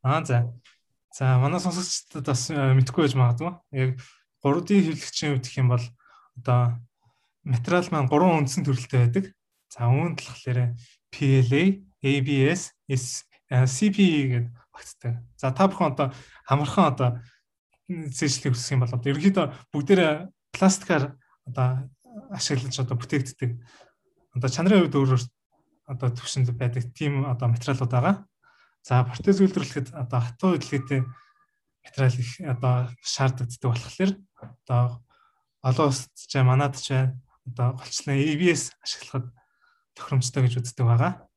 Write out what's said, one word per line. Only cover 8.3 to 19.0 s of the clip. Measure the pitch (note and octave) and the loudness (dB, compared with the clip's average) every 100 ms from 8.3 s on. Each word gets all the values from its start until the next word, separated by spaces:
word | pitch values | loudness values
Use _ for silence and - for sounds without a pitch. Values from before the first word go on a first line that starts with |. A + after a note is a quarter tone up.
| D#3+ C3+ | 4 0
үндсэн | F3+ C#3 | -2 -2
төрөлтэй | B2+ - B2+ | -2 0 2
байдаг. | A#2+ A#2+ F#3+ _ _ _ _ | 2 2 -4 _ _ _ _
За | - A#2+ | -4 0
үүн | C3+ E3+ E3 | 2 0 -4
талаар | - - - B2 B2 A#2+ - _ _ | -12 -12 -4 -2 -2 -4 -16 _ _
PLA, | - C#3 C3+ A#2+ C#3 F#3 G3 - _ | -2 2 4 4 4 2 0 -8 _
ABS, | C#3 C#3 C3+ C#3 C3+ F3+ - _ - | -2 0 0 2 2 0 -6 _ -6
CPE | C3 A#2+ - _ _ _ B2+ B2+ C3 G#3 G3 F#3+ D#3 C3+ | -6 -4 -12 _ _ _ 0 2 2 0 4 4 4 0
гэдэг | A#2+ A#2+ - _ | -2 -4 -10 _
багцтай. | - - - A#2+ A#2 - _ | -20 -20 -10 -8 -8 -10 _
За | C3+ | -4
та | C3 F#3+ | 2 2
бүхэн | F#3+ D#3+ | 2 -2
одоо | C3 C#3 - - - - | 0 -4 -4 -20 -20 -2
амархан | C#3 D3 - E3 B2+ | 0 2 4 2 4
одоо | B2+ A#2+ - _ _ _ _ _ _ | 0 -2 -12 _ _ _ _ _ _
зөвшөөрлийг | E3+ D3+ B2 D3+ C3 C#3+ A#2+ | -10 -8 -4 -2 -2 -2 -2
хүсэх | - C3+ | -2 -2
юм | A#2+ | 0
бол | |
одоо | B2 | -2